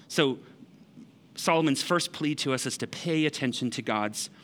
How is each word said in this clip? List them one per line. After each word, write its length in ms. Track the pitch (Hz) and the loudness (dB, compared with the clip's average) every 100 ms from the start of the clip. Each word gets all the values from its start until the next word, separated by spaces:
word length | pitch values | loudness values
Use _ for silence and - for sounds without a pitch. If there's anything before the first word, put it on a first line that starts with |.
| - | -4
So 300 | - 139 123 - - - - - - - - - | 0 2 0 -10 -20 -20 -20 -20 -20 -20 -20 -18
Solomon's 480 | - - 165 160 135 | -2 2 4 4 2
first 300 | - 175 - | 2 0 0
plea 220 | - 151 151 | -4 -4 -2
to 180 | 143 | -2
us 100 | 131 | -2
is 140 | 131 - | -2 -4
to 80 | 123 | -6
pay 400 | - 170 156 151 | -6 -2 2 2
attention 420 | - 131 120 123 | 0 -2 0 -2
to 100 | 123 | -2
God's 480 | 120 107 107 110 - - | -2 0 0 -2 -8 -12